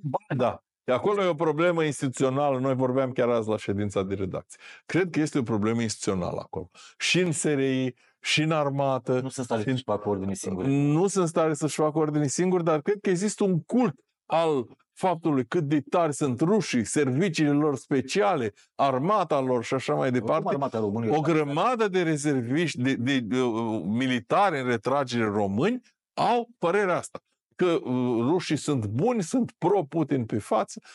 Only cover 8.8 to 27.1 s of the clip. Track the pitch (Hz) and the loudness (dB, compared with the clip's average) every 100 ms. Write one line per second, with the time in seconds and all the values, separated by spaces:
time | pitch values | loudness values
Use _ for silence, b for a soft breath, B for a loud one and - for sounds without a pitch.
8.8 | 139 131 117 127 131 - 123 113 107 127 | 0 0 0 -2 -2 -6 -4 -2 -2 -2
9.8 | - 101 - 101 95 95 - 95 131 139 | -2 -2 -2 -2 -2 -6 -4 -4 0 2
10.8 | 143 147 196 190 170 170 160 151 151 - | 4 4 2 2 0 2 0 0 -2 0
11.8 | 156 151 151 151 147 - 180 180 165 151 | 0 2 0 0 0 0 2 2 2 0
12.8 | 170 208 - 175 208 - 202 175 - 233 | 0 -2 0 0 -2 0 0 0 0 0
13.8 | 233 - _ _ - 156 165 147 113 - | 0 -2 _ _ -4 0 2 0 -2 -10
14.8 | _ - 190 165 165 139 120 175 143 151 | _ -4 -2 0 0 0 0 -2 0 0
15.8 | - 185 165 139 147 117 165 214 160 127 | 0 0 0 0 -2 0 2 2 2 -2
16.8 | 104 151 139 127 196 160 151 143 151 135 | 0 0 2 2 0 2 2 4 2 0
17.8 | - 139 131 190 202 170 113 b b - | -2 -2 0 0 2 2 -2 b b 0
18.8 | 135 131 151 214 170 147 131 127 113 131 | 0 2 2 0 2 0 2 0 0 -2
19.8 | - 151 139 123 110 151 185 143 135 117 | 0 0 2 0 0 0 0 -2 -2 -2
20.8 | 107 104 113 151 147 156 143 143 208 247 | -2 0 0 0 2 2 0 0 0 0
21.8 | 220 185 165 156 147 139 117 143 170 127 | 0 0 0 0 0 0 0 0 0 -2
22.8 | 127 123 117 139 110 127 123 110 117 110 | -2 0 0 -2 0 0 0 0 -2 -4
23.8 | 82 113 131 123 110 160 202 147 127 120 | -2 -2 0 -2 0 2 2 0 -2 -2
24.8 | 127 139 131 120 110 104 101 101 175 247 | 0 -2 0 -2 0 0 0 0 0 -2
25.8 | b _ _ - 175 240 233 _ 170 190 | b _ _ -2 0 0 -2 _ -2 0
26.8 | 196 160 - | 0 -2 -4